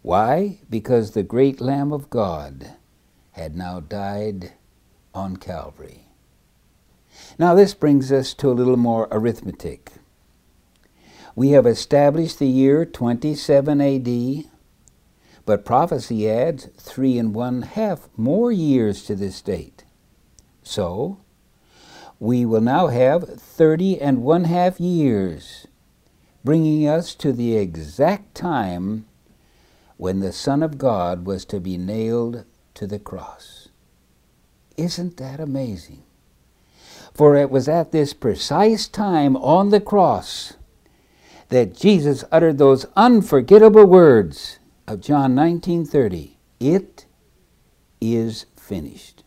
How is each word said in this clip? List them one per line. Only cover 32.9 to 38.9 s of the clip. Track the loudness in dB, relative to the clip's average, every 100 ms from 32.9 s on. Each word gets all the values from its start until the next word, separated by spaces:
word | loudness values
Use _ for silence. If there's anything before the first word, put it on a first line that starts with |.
| -12
cross. | -12 -18 -18 -20 -20 -20 _ _ _ _ _ _ _ _ _ _ _ -8
Isn't | -8 -6 -10 -10
that | -16 -12
amazing? | -8 -6 -8 -10 -16 -20 _ _ _ _ _ _ _ _ -20 -20 -20
For | 4 6
it | 6 2
was | 0 0
at | -2 0
this | -2 -2
precise | -2 -4 -4 -4 2 2 2
time | -6